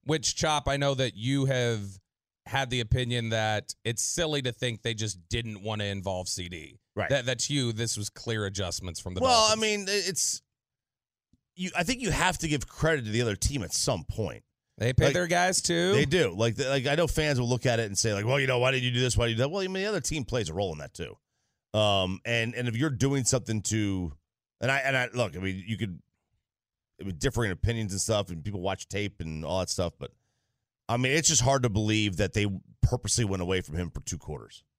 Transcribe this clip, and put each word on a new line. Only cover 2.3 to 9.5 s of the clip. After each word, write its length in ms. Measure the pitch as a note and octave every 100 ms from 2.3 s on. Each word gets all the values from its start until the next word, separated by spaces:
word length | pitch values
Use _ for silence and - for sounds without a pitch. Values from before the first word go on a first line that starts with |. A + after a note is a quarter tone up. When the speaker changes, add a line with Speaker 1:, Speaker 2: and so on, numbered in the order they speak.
| _ -
Speaker 1:
had 240 | C3+ C3
the 100 | B2
opinion 480 | A2 B2+ B2 A#2+ A2+
that 460 | A2 A2 G#2+ - -
it's 180 | A2+ A#2+
silly 380 | - - D#3+ D3
to 120 | B2+
think 280 | A#2 B2+ A2+
they 140 | A#2+
just 240 | G#2+ A2 F2+ _
didn't 340 | A#2 A#2 G#2
wanna 220 | G#2 G#2+
involve 440 | G2+ G2 F#2 F#2 F2+
C 200 | - F2
D. 300 | F2 D2 - _ -
Speaker 2:
Right. 140 | F2
Speaker 1:
That, 160 | C#3 A#2+
that's 240 | A#2+ -
you. 220 | C#3+ B2
This 260 | G#2+ A2+ -
was 100 | G2+
clear 380 | - - A2 G2+
adjustments 540 | G2+ F2+ - F#2 D#2+
from 120 | F#2
the 80 | F2+
Speaker 2:
Well, 280 | C4 A#3
Speaker 1:
Dolphins. 100 | G#3+